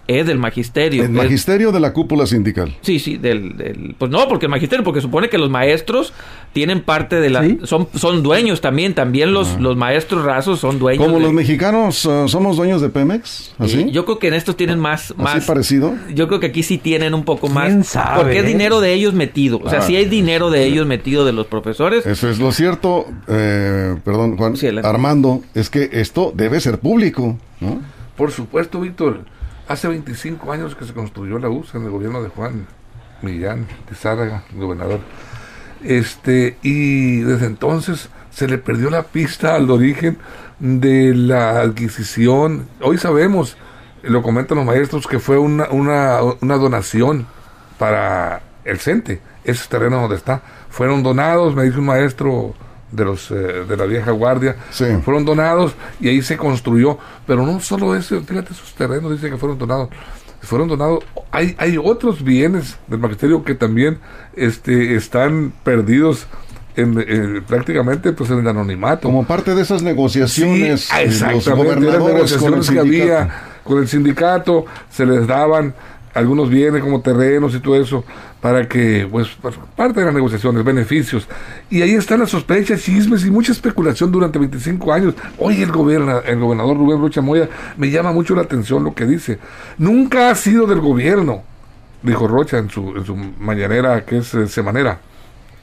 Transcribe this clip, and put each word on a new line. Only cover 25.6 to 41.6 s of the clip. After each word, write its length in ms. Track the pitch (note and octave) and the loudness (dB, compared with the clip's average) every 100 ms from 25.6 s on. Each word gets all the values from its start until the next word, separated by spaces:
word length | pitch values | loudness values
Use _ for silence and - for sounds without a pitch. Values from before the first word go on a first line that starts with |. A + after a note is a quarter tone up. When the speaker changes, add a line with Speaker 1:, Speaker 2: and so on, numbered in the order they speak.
| G#2+ | -2
Speaker 2:
que 200 | C#3+ C#3 | -2 -2
esto 400 | A#2 G#2+ - F#3 | -2 -2 -2 -2
debe 260 | - A2 D3 | 0 0 0
ser 200 | C3 G2+ | 0 -2
público, 580 | A#2+ A3+ F#3+ - A#2+ A#2 - - | 2 2 2 0 -2 -4 -10 -8
¿no? 220 | F#2 B3+ C#3+ - - - | -6 -6 -10 -18 -18 -4
Speaker 4:
Por 160 | D3 | -4
supuesto, 480 | C3+ A2+ D3+ E3+ F3 | -4 -4 -4 -4 -6
Víctor. 460 | F3+ F3 D#3 F#2+ F2+ - - - - | -8 -2 -2 -2 -10 -14 -14 -12 -8
Hace 220 | F3+ F3 | -6 -4
veinticinco 600 | E3 C#3+ A#2+ D#3+ D#3+ C#3 | -6 -8 -12 -10 -10 -10
años 220 | D3+ D#3+ | -8 -10
que 120 | C#3 A#2 | -12 -14
se 80 | |
construyó 440 | A#2+ G#2 G2+ G2 A#2 | -10 -10 -10 -8 -6
la 120 | B2+ | -4
uce 280 | B2 E3+ A#2+ | -6 -8 -10
en 60 | |
el 80 | A2+ | -8
gobierno 320 | G2 G#2+ B2 | -8 -6 -8
de 60 | G#2+ | -10
Juan 360 | - A2+ A#2+ F2+ - - - - - | -10 -10 -10 -12 -18 -20 -20 -20 -12
Millán 460 | G2 F2 F#2 A#2 G#2+ - - | -10 -6 -6 -6 -10 -14 -18
de 60 | - | -8
Zárraga, 480 | G#2+ A2 A2+ A2 - | -4 -4 -4 -6 -12
el 80 | G2+ | -10
gobernador. 420 | F#2+ F2 F2+ G#2 - - - - - - - - | -8 -6 -6 -6 -8 -18 -18 -18 -18 -20 -20 -16
Este, 760 | B3+ B2 A2+ - - B2+ B2 A#2+ | -2 0 0 -4 0 2 2 -2
y 540 | C#3 D3 C#3+ C#3 B2+ A#2+ | -2 0 0 2 2 0
desde 260 | A#2+ B2 A#2 | 0 0 -2
entonces 640 | G#2 C3 D#3+ E3+ E3 - - - | -2 -2 -2 -2 -8 -10 -20 -20
se 160 | - C3 | -6 -2
le 100 | B2+ | -2
perdió 320 | - A#2 C3+ | -2 -2 0
la 140 | E3 | -2
pista 520 | D#3+ D#3 D#3 - D#3 D#3+ | -2 -4 -4 -2 0 2
al 140 | C3 | 4
origen 480 | A#2+ C3 C#3 E3 D#3+ - - - - | 4 4 2 -2 -4 -10 -20 -20 -6
de 540 | C3 C3 C3+ C3 C3 | -2 2 4 4 4
la 480 | B2 B2 B2+ A2+ A#2 | 4 4 2 2 2